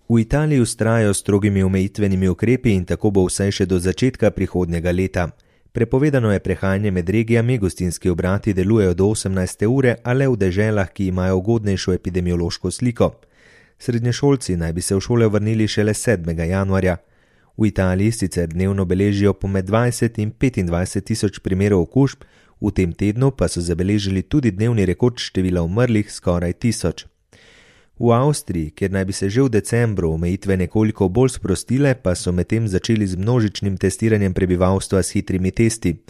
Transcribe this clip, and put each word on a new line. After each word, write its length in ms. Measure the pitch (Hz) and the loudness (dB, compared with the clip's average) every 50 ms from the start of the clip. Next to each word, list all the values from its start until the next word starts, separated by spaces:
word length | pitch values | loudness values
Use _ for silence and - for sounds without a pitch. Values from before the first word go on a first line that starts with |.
| _ | _
V 140 | - 117 113 | 0 2 2
Italiji 400 | 110 - 147 147 156 151 151 131 | 2 2 0 0 2 2 2 2
vztrajajo 520 | 113 - - - 110 113 113 113 110 101 95 | 2 0 0 -2 0 2 2 2 2 2 0
s 120 | - - | 0 0
strogimi 380 | - 101 98 104 104 98 98 95 | 0 2 2 2 2 2 2 2
omejitvenimi 640 | 95 95 95 95 101 - 107 101 98 95 92 95 92 | 2 2 0 0 0 -2 -2 0 0 2 2 2 0
ukrepi 480 | 87 - 107 110 127 127 - 117 98 | 0 0 2 0 0 2 2 0 0
in 80 | 92 87 | 0 0
tako 240 | - 87 - - 107 | -2 -2 0 0 2
bo 160 | 98 95 92 | 2 2 2
vsaj 320 | 87 - - 98 101 - | 2 0 -2 -2 -2 0
še 80 | - 98 | 0 0
do 160 | 87 92 90 | 0 0 0
začetka 480 | 87 95 90 - 127 131 - - 113 101 | 0 -2 0 0 0 -2 0 2 0 0
prihodnjega 640 | - - 95 - - 90 90 85 85 85 82 90 87 | 2 0 -4 -2 -2 -2 -2 0 -2 -2 -2 0 0
leta. 380 | 92 95 92 - 92 87 78 - _ _ _ _ _ _ _ | 0 -2 -2 -2 -2 -4 -4 -6 _ _ _ _ _ _ _
Prepovedano 600 | - 113 117 - - 131 147 156 139 127 113 107 98 | -4 -2 -2 0 2 2 2 2 2 2 2 2 0
je 60 | 90 - | 0 0
prehajanje 480 | 95 92 - 98 95 95 98 107 104 | -2 -4 -2 -2 -2 0 0 0 0
med 180 | 92 90 85 92 | -2 -2 -2 0
regijami, 480 | 101 113 113 113 117 117 113 120 131 | 0 0 0 2 2 2 2 0 0
gostinski 520 | 113 98 87 - - 90 87 - - - 92 | 0 -2 -2 -2 -2 -4 -4 -4 -2 -2 -2
obrati 440 | 87 82 87 90 98 101 - 110 92 | 0 0 0 -2 -2 -2 -2 -2 -2
delujejo 400 | 92 92 101 113 110 98 92 85 | 0 0 2 2 4 2 2 2
do 120 | 87 95 | 2 2
osemnajste 600 | 104 110 - - 98 95 95 90 - - - 104 | 0 0 -2 -4 -4 -2 -2 -2 -4 -2 -2 0
ure, 280 | 110 127 139 131 120 110 - - | 0 2 2 2 2 0 0 -4
a 100 | 123 123 | -2 0
le 140 | 135 139 | 0 2
v 80 | 135 123 | 0 2
deželah, 540 | 98 98 92 87 101 107 110 107 101 92 - | 2 0 0 2 2 0 0 0 0 -2 -4
ki 140 | - - 98 | -4 -4 -4
imajo 300 | 92 90 92 90 92 95 | -2 0 0 0 2 0
ugodnejšo 560 | 92 92 110 117 113 107 101 95 87 - 92 90 | 0 0 0 -2 0 0 -2 -2 -2 0 -2 -2
epidemiološko 760 | - - 95 87 92 87 90 87 87 85 85 - - - 92 | -2 -2 -4 -2 -2 0 0 0 0 -2 -4 -4 -4 -6 -6
sliko. 360 | - - 127 123 117 - 98 80 - - _ _ _ _ _ - - - _ _ _ _ | -4 -2 -2 -2 0 0 0 0 0 -6 _ _ _ _ _ -20 -20 -20 _ _ _ _
Srednješolci 760 | - - 120 117 120 123 117 - 143 143 139 131 - - 90 85 | -6 -4 -4 -2 -2 -2 -2 0 2 2 2 0 0 -4 -4 -2
naj 140 | 82 82 82 | -2 -4 -4
bi 80 | 90 | -4
se 140 | - - 98 | -2 -2 -2
v 40 | 95 | -2
šole 300 | - - 120 117 113 107 | 0 0 2 2 2 2
vrnili 360 | 101 104 104 107 113 110 107 | 2 0 0 0 0 0 0
šele 260 | 101 - 110 104 107 104 | 0 0 0 0 0 -2
sedmega 500 | - - 123 107 87 80 85 82 82 82 | -2 0 0 0 0 -2 -4 -4 -2 -2
januarja. 540 | 82 95 98 98 95 95 95 92 92 85 - - _ _ _ _ _ _ _ _ _ _ | -2 0 0 0 0 0 2 2 0 -2 -2 -8 _ _ _ _ _ _ _ _ _ _
V 120 | - 110 104 | -2 0 0
Italiji 400 | - 98 95 92 92 95 101 113 | 2 0 0 2 2 2 2 0
sicer 380 | 117 - 98 87 - 90 85 80 | 0 -2 -4 -4 -2 -2 -4 -2
dnevno 340 | 80 90 92 98 98 98 92 | -2 -2 -2 0 0 -2 0
beležijo 480 | 87 90 92 101 104 101 98 101 101 95 | 0 0 2 2 2 2 2 2 2 0
po 140 | - - | 0 -4
med 180 | 98 98 95 92 | -2 -2 -2 -2
dvajset 540 | 95 104 113 123 123 117 - 117 113 - 110 | 0 0 2 2 0 0 0 -2 -2 -2 -4
in 120 | 107 113 | -4 -6
petindvajset 760 | - - 143 131 - 104 90 85 85 87 92 - - 98 - | -2 -2 -2 -2 0 -2 -2 0 0 -2 -2 -2 -4 -6 -4
tisoč 320 | - 110 - 110 98 - - | -4 -2 -2 -2 -2 -4 -4
primerov 460 | - - 92 92 101 104 101 90 80 | -4 -2 0 0 2 4 4 2 2
okužb, 400 | - - 131 139 131 - - - - _ _ _ _ _ _ | 2 2 2 2 2 0 -8 -18 -20 _ _ _ _ _ _
v 100 | 110 104 - | -4 -2 0
tem 160 | 101 92 82 | 0 0 0
tednu 400 | 80 - 101 104 107 120 131 139 | -2 -2 -2 0 0 2 0 0
pa 160 | - - 90 | 2 0 -2
so 140 | 82 - 87 | -2 0 -2
zabeležili 640 | 85 85 82 82 92 98 107 107 98 98 95 92 80 | -2 -2 -2 0 0 0 0 0 0 -2 -2 -2 -2
tudi 240 | - - 151 127 110 | -2 -2 0 0 0
dnevni 340 | 92 95 110 120 117 104 95 | 0 0 0 0 2 2 2
rekord 380 | 90 87 - 123 120 120 - - | 0 2 2 0 0 0 -4 -10
števila 400 | - - 95 92 92 90 87 85 | -6 -2 -2 0 0 0 0 0
umrlih, 480 | 82 95 117 127 123 110 104 101 - | 0 0 0 0 2 2 0 -2 -4
skoraj 420 | - - - 92 87 87 87 87 - | -10 -4 -2 -2 0 0 0 -4 -4
tisoč. 520 | - - 117 107 - - 82 - - - - _ _ _ _ - - - - - _ _ _ _ _ _ _ _ - | -2 -2 -2 -2 0 -2 -4 -4 -6 -12 -20 _ _ _ _ -20 -20 -20 -20 -20 _ _ _ _ _ _ _ _ 0
V 80 | 117 117 117 | 2 2 4
Avstriji, 540 | 120 135 151 143 - - - 90 85 78 76 - | 4 2 2 0 -2 -4 -6 -6 -4 -6 -6 -4
kjer 180 | - 98 92 | -4 -4 -2
naj 140 | 98 95 95 | 0 -2 -2
bi 80 | 95 92 | -2 -4
se 140 | - 98 98 | -4 -4 0
že 140 | 104 131 139 | 2 2 2
v 40 | 127 | 2
decembru 600 | 110 101 - - 117 117 120 113 101 92 85 80 80 | 2 0 0 0 0 0 0 0 0 0 0 0 0
omejitve 420 | 80 85 87 98 - - 98 95 | 0 0 -2 -2 -2 -2 -2 0
nekoliko 480 | 92 90 - - 107 110 107 - - 101 90 | 0 0 0 0 0 0 0 0 0 0 0
bolj 260 | 92 120 131 127 - | 2 2 2 2 0
sprostile, 580 | - - - 113 - - - 120 135 143 135 123 | -4 -2 -2 -2 -2 -2 -2 0 2 2 2 0
pa 220 | - - 92 87 | 0 0 -2 -2
so 160 | - - 90 | 0 -2 -2
medtem 340 | 87 90 85 - 107 113 117 | -2 -2 0 0 0 -2 0
začeli 380 | 104 92 90 - - 113 107 104 | 0 -2 -2 0 0 0 0 0
z 80 | 92 92 | -2 -2
množičnim 600 | 87 98 117 123 123 107 101 - - 101 98 95 | -2 -2 0 2 2 2 0 -2 -4 -4 -4 -2
testiranjem 560 | 90 98 95 - - 110 113 110 104 101 95 90 | 0 -2 -2 0 0 0 0 2 2 2 0 0
prebivalstva 680 | 95 95 90 90 87 92 92 95 95 - - 98 92 87 | 0 2 2 2 2 2 2 2 0 0 0 0 0 0
s 100 | - - | 0 -4
hitrimi 380 | 101 - - 92 92 92 92 | -4 -2 -2 -2 -2 -2 -2
testi. 420 | - 113 113 113 - - - 87 78 - _ | 0 2 2 2 0 0 -2 -2 -2 -2 _